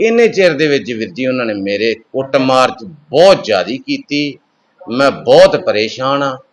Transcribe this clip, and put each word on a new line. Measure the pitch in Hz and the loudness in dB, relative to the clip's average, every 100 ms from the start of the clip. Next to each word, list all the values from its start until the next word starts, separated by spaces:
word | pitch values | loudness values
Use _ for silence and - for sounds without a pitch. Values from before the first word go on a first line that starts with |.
ਇੰਨੇ | 226 233 233 | 0 2 2
ਚਿਰ | 185 180 | 2 0
ਦੇ | 143 151 | 2 0
ਵਿੱਚ | 139 113 | -2 -4
ਵੀਰ | 113 110 | -8 -8
ਜੀ | 87 131 | -6 -4
ਉਹਨਾਂ | 127 117 | -4 -4
ਨੇ | |
ਮੇਰੇ | 101 98 101 113 | -6 -6 -2 -2
ਕੁੱਟਮਾਰ | 107 _ 135 135 143 131 131 127 | -4 _ -8 -4 -2 2 2 2
'ਚ | - | -2
ਬਹੁਤ | 113 - _ 139 190 165 | -18 -20 _ 4 6 4
ਜ਼ਿਆਦੀ | - 98 90 127 | 2 -2 -2 -8
ਕੀਤੀ। | 139 135 - 143 143 131 _ _ _ _ - | -8 -8 -6 -4 -4 -8 _ _ _ _ -8
ਮੈਂ | 123 139 | 0 0
ਬਹੁਤ | - - 147 190 143 | 0 4 6 6 4
ਪਰੇਸ਼ਾਨ | 117 104 110 123 131 143 | -2 -2 -4 -4 -4 -2
ਆ, | 139 131 _ | -4 -8 _